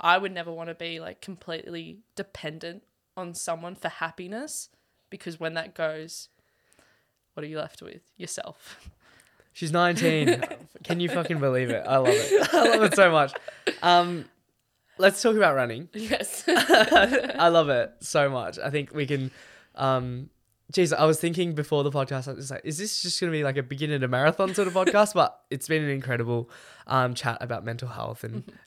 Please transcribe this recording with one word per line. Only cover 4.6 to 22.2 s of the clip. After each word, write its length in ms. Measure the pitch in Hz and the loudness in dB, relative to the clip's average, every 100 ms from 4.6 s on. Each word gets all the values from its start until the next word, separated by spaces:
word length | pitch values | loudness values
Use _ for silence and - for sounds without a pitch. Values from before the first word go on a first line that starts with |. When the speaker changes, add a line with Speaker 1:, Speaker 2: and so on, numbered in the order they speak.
| - _ _ _ - | -14 _ _ _ -20
Speaker 1:
because 300 | - 175 160 | -14 -12 -8
when 140 | 160 | -6
that 200 | 165 160 | -6 -8
goes, 540 | - 160 156 165 - - _ _ _ _ _ _ _ _ _ _ | -4 -4 -6 -12 -16 -18 _ _ _ _ _ _ _ _ _ _
what 120 | - 151 | -14 -12
are 20 | |
you 100 | 156 | -10
left 220 | - - | -10 -12
with? 200 | - 165 _ - | -20 -20 _ -18
Yourself. 720 | - - - - - - - _ _ _ | -12 -10 -12 -16 -20 -20 -20 _ _ _
<laughs> 320 | _ _ _ | _ _ _
Speaker 2:
She's 180 | - 160 | -8 -2
nineteen. 720 | 170 175 175 165 156 220 349 - - | 2 2 2 2 2 2 2 -2 -10
Speaker 1:
<laughs> 200 | - - | -18 -14
Speaker 2:
Can 160 | - 175 | -6 -2
you 80 | 175 | -2
fucking 300 | 170 165 160 | -2 -2 0
believe 300 | 135 127 123 | 0 0 0
it? 140 | 110 113 | -2 0
I 100 | 135 | 2
love 100 | 131 | 4
it. 440 | 427 427 392 - | 2 4 2 4
I 100 | 330 233 220 | 4 6 6
love 80 | |
it 120 | 208 185 | 4 6
so 160 | 185 | 6
much. 220 | 156 139 - - - - - | 6 2 -2 -16 -8 -8 0
Um, 440 | 175 175 175 170 - _ _ _ _ _ _ - | 4 6 4 -4 -10 _ _ _ _ _ _ 2
let's 240 | 190 196 | 2 4
talk 140 | 240 214 | 2 6
about 200 | 180 135 | 4 4
running. 340 | 120 117 175 | 0 -4 -10
Speaker 1:
Yes. 500 | 214 220 - - - - | -10 -4 -4 -4 -6 0
<laughs> 0 | |
Speaker 2:
<laughs> 20 | |
I 1000 | 294 - 262 220 226 208 262 - - 170 | 2 6 6 8 6 6 2 -2 4 6
love 200 | 170 147 | 6 4
it 240 | 123 78 - | 2 -2 -6
so 300 | - 156 139 | -2 0 0
much. 300 | 127 90 - | 0 -6 -8
I 100 | 143 | -6
think 240 | 147 135 | -6 -6
we 120 | 147 139 | -6 -4
can, 240 | 143 131 - - - _ - | -4 -6 -12 -20 -20 _ -4
um, 540 | 135 131 123 123 139 _ _ _ - | 0 0 -2 -10 -12 _ _ _ -4
jeez, 240 | - 165 - | 0 2 4
I 60 | |
was 160 | 156 156 | 4 4
thinking 340 | 170 170 175 | 0 -2 -2
before 300 | 151 143 147 | -2 0 0
the 80 | 143 | 0
podcast, 380 | 143 135 135 | -2 -4 -6